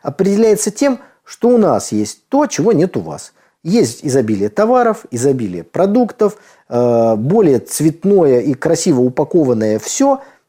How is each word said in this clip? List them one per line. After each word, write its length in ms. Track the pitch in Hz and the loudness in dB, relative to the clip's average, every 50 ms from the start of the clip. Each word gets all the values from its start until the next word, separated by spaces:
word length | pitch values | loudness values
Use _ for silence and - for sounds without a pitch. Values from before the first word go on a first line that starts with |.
| - | -12
определяется 640 | 127 131 - 185 196 202 208 226 220 208 208 - 214 | -10 -4 -2 -2 0 2 2 2 2 2 0 -2 -6
тем, 300 | 196 - 285 285 247 - - - _ _ _ | -4 -2 0 0 -2 -2 -8 -20 _ _ _
что 240 | - - - - 240 | -20 -10 -2 0 2
у 80 | 247 | 4
нас 340 | 233 208 160 123 98 - - | 4 4 2 2 0 -2 -4
есть 360 | 110 104 107 - - _ _ - | -4 -4 -4 -4 -8 _ _ -4
то, 160 | - 277 294 | -2 0 0
чего 260 | - - - 151 226 | 0 -2 -2 0 2
нет 240 | 220 147 170 185 - | 2 2 0 0 -2
у 60 | - | -6
вас. 320 | 85 80 76 - - - _ _ _ _ _ _ - | -8 -8 -14 -16 -18 -20 _ _ _ _ _ _ -6
Есть 420 | 165 196 240 165 113 - - - | -2 0 0 0 0 -2 -8 -6
изобилие 440 | 147 123 139 117 110 110 95 101 104 | -2 0 0 0 0 -2 -2 -2 -4
товаров, 560 | - - 214 220 254 254 240 226 208 - - - | -2 -2 0 2 2 2 2 0 -2 -4 -8 -12
изобилие 540 | - 117 123 143 135 127 113 95 90 87 82 | -8 -2 0 0 0 0 -4 -6 -8 -10 -12
продуктов, 760 | _ - - 180 196 202 254 247 208 - - 214 196 - - _ _ _ _ _ - | _ -4 -2 0 2 2 0 0 0 -2 -2 -2 -2 -2 -6 _ _ _ _ _ -6
э, 460 | 120 120 123 120 120 117 113 113 113 | -2 0 0 2 2 2 2 2 0
более 420 | 107 113 139 190 226 202 156 131 117 | 0 0 0 2 2 4 4 2 2
цветное 800 | - - - - 147 160 151 - - 196 202 190 165 139 127 123 | -2 -4 -6 -2 -2 -2 -2 -2 0 2 2 4 4 4 2 2
и 120 | 107 143 - | 2 0 -4
красиво 480 | - - 160 170 165 - 190 147 123 | -2 0 -2 -2 0 0 0 2 2
упакованное 800 | 127 127 123 - 147 - - 175 151 127 120 107 110 107 107 107 | 2 0 0 -2 -4 0 0 0 2 2 0 0 0 -2 -2 -2
все, 420 | - - - - 277 277 269 269 - - - _ _ | -4 -6 -4 0 0 0 0 -2 -4 -18 -20 _ _